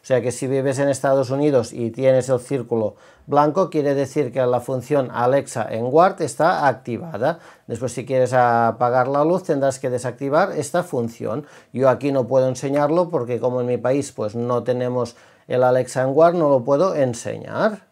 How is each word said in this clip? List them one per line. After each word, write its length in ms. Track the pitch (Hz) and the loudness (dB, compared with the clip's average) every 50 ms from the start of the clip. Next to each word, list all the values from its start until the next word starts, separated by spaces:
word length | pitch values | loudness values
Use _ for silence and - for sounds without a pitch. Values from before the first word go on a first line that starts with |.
O 60 | _ | _
sea 140 | - 131 123 | 0 0 0
que 100 | 110 127 | 0 -2
si 160 | 117 - 139 | -4 -4 -4
vives 320 | 127 139 135 131 139 131 135 | -2 -2 0 0 0 0 0
en 100 | 143 143 | 0 0
Estados 400 | 131 131 - 139 135 139 131 117 | 0 0 2 2 2 2 2 0
Unidos 440 | 135 139 147 151 139 127 127 - - | -2 0 2 2 2 2 0 0 -6
y 180 | 127 117 117 | -6 -6 -6
tienes 360 | 117 131 131 131 131 127 123 135 | -4 0 2 4 4 4 2 0
el 100 | 131 120 | -2 -2
círculo 560 | 123 - 139 131 113 117 120 113 107 101 - _ - - - _ _ | -2 -4 -6 -6 -4 -2 -2 -2 -2 -4 -6 _ -20 -20 -20 _ _
blanco, 420 | - 139 143 147 151 147 190 185 151 | 0 2 4 4 4 2 0 -2 0
quiere 240 | - 156 139 143 139 | 0 -2 0 0 0
decir 380 | 139 139 120 - 151 143 123 | 0 -2 -2 -2 -2 -4 -2
que 120 | 120 139 127 | -2 -2 0
la 160 | 123 123 117 | 0 0 -2
función 520 | 123 - 135 127 110 - 147 143 131 117 | -2 -4 -6 -6 -4 -2 0 0 0 -2
Alexa 560 | - 117 120 127 135 139 - - - 120 104 113 | -2 0 0 2 2 0 -2 -4 -6 -6 -6 -4
en 160 | 113 110 117 | -4 -4 -4
Word 380 | 127 131 156 175 196 185 - 165 | 2 4 4 4 4 2 -2 -6
está 440 | 135 - - 151 170 185 156 147 | -6 -2 0 0 2 2 2 2
activada. 720 | 135 127 131 - 123 117 104 - 85 80 101 120 151 170 - - - - _ _ | 0 0 0 -8 -8 -8 -8 -8 -10 -6 -2 -2 -2 -2 -4 -14 -20 -20 _ _
Después, 240 | - 127 117 131 120 | -10 -8 -6 -6 -8
si 160 | - 135 117 | -6 -8 -6
quieres 260 | 135 131 127 127 117 127 | -2 0 0 2 4 4
apagar 760 | 127 123 120 117 117 117 113 110 117 127 120 123 127 123 | 4 4 6 4 4 2 2 2 0 0 2 2 2 2
la 160 | 131 139 143 147 | 2 2 2 2
luz, 200 | 160 180 180 180 | 2 2 0 0
tendrás 340 | - 156 139 135 135 131 | -2 -2 0 0 0 -2
que 140 | - - 127 | -2 -4 -4
desactivar 600 | 123 120 123 123 117 - 139 139 139 165 196 196 165 | -4 -4 -4 -6 -8 -6 -4 0 2 2 2 2 -2
esta 280 | 147 139 - - 175 | -6 -6 -2 -2 -4
función. 640 | - - - 127 117 113 - - 117 110 107 143 143 - - - - _ | -2 -2 -4 -4 -4 -4 -6 -8 -8 -6 -6 -6 -8 -12 -20 -20 -20 _
Yo 160 | - 120 131 | -4 2 4
aquí 240 | 131 123 - 131 143 | 4 4 2 0 0
no 140 | 139 135 123 | 0 0 0
puedo 220 | 110 131 131 131 | 2 2 2 2
enseñarlo 640 | 131 127 - - 139 139 147 147 143 156 175 180 165 | 2 -2 -4 -4 -2 0 0 0 2 2 0 0 0
porque 280 | 165 143 120 117 123 113 | -2 -4 -4 -4 -4 -2
como 220 | 120 127 123 127 | -2 -2 -2 -2
en 60 | 123 | -2
mi 100 | 123 123 | -2 -2
país, 340 | 107 110 123 135 143 139 - | -2 0 0 0 0 -4 -6
pues, 220 | - - 110 104 104 | -8 -6 -8 -6 -4
no 300 | 117 120 120 123 120 113 | -4 -2 0 -2 -2 0
tenemos 520 | - 123 123 123 123 123 127 120 123 - - - - _ _ _ | -2 -2 -2 -2 -2 -2 -4 -4 -6 -8 -20 -20 -20 _ _ _
el 160 | - 127 127 127 | -4 0 2 4
Alexa 380 | 127 127 131 123 127 - 135 | 4 4 2 0 -2 -4 -2
en 80 | 127 131 | -2 0
Word, 260 | 135 151 165 175 175 | 4 6 4 6 4
no 140 | 180 156 143 | 2 2 2
lo 140 | 143 131 117 | 2 2 2
puedo 320 | 135 139 143 180 190 170 | 0 2 2 2 0 2
enseñar. 880 | 151 135 123 113 - - 110 110 107 107 104 107 123 180 220 208 190 _ _ | 0 0 0 -2 -6 -8 -10 -10 -10 -10 -8 -4 -2 -2 -2 -2 -4 _ _